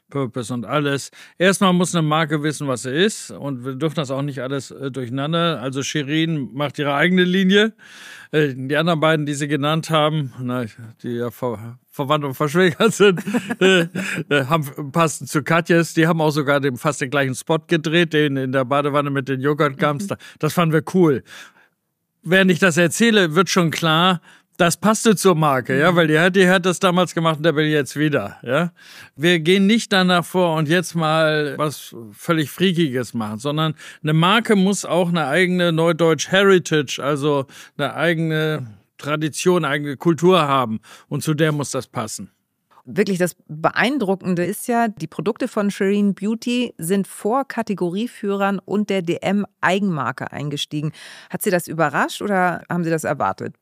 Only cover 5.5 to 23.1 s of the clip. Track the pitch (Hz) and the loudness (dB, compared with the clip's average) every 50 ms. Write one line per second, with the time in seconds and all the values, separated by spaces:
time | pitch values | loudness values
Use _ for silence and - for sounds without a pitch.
5.5 | 156 113 113 139 127 139 127 - - 151 143 135 151 160 160 165 165 147 131 101 | -2 -2 -4 -6 -4 -4 -4 -4 -4 -4 -4 -2 -2 0 0 0 -2 -4 -4 -6
6.5 | 110 135 147 135 - - 147 143 139 139 156 180 185 185 180 180 180 196 190 185 | -6 -4 -4 -4 -4 -4 -4 -2 0 2 2 4 4 4 2 2 2 2 2 4
7.5 | 196 202 214 220 - _ - - - - - - - - - - - 156 151 143 | 4 4 4 2 0 _ -18 -20 -20 -20 -20 -20 -20 -20 -12 -4 0 0 0 0
8.5 | 123 131 131 131 147 147 165 175 170 151 151 156 160 151 151 143 147 135 151 143 | -2 -4 -6 -2 0 0 2 2 2 2 2 2 2 2 0 -2 -4 -4 -4 -2
9.5 | 151 143 139 147 156 160 147 - 160 156 151 151 156 156 143 127 107 117 131 123 | -2 0 0 0 0 -2 -2 0 2 2 2 2 0 0 -4 -4 -6 -8 -8 -6
10.5 | 123 127 120 107 - - 113 113 113 _ - 123 120 117 120 120 - - 131 123 | -4 -4 -4 -6 -8 -14 -20 -20 -18 _ -10 -8 -6 -6 -6 -6 -8 -6 -6 -6
11.5 | 113 98 110 117 120 - _ _ - - 143 131 151 151 147 139 127 - 151 147 | -6 -8 -10 -14 -16 -18 _ _ -8 -6 -2 0 0 0 0 -2 -4 -2 -2 0
12.5 | 139 175 190 180 139 - 214 226 - - 190 208 185 165 196 - 208 240 190 202 | 2 4 2 2 2 2 2 2 4 4 4 4 4 4 0 -2 -4 -4 -4 -4
13.5 | 233 - 180 190 190 180 170 170 - 180 196 - - - 156 - 147 143 131 123 | -4 2 4 4 4 4 2 0 -4 -8 -8 -8 -6 -8 -4 0 0 0 0 2
14.5 | 165 165 147 139 - - 156 135 - 170 165 151 - - 139 - - 156 127 - | 0 -2 -2 -2 -8 -10 -10 -4 0 2 2 2 0 -4 -8 -4 -4 -4 0 0
15.5 | 165 170 165 - 175 165 165 - - 165 160 165 175 165 156 156 139 156 139 135 | 0 0 2 4 4 2 2 2 2 2 2 2 2 2 2 0 0 0 0 2
16.5 | 143 143 139 143 123 117 - 156 139 - 147 127 135 143 139 131 127 - - - | 2 2 2 0 -2 -2 -2 -2 -2 -2 -4 -4 -2 0 0 -2 -2 -6 -4 -2
17.5 | 165 156 - - 175 160 147 165 151 175 175 160 - 151 151 143 139 135 131 131 | -2 -2 -2 0 -2 -2 0 0 2 2 2 2 2 2 2 2 0 -2 -4 -2
18.5 | 127 135 131 117 139 143 143 147 139 147 143 143 139 135 131 139 135 127 131 143 | -2 -2 0 0 0 0 0 0 0 0 0 0 -2 -4 -4 -4 -4 -2 0 0
19.5 | 151 143 156 143 135 143 160 147 151 143 208 196 127 - - - - - - 156 | 0 2 0 0 0 0 0 0 0 -2 -4 -8 -8 -10 -12 -16 -12 -6 -4 -2
20.5 | - 185 170 160 156 160 147 - - 185 175 156 135 107 - - - - - - | 0 0 0 2 2 0 0 0 2 4 4 4 4 2 -2 -8 -20 -20 -20 -20
21.5 | _ _ _ _ _ _ _ _ _ _ _ _ _ _ - 160 175 190 190 190 | _ _ _ _ _ _ _ _ _ _ _ _ _ _ -4 0 2 4 4 4
22.5 | 180 - 196 185 143 156 175 160 - - 220 233 | 4 4 4 2 4 4 2 2 2 2 2 4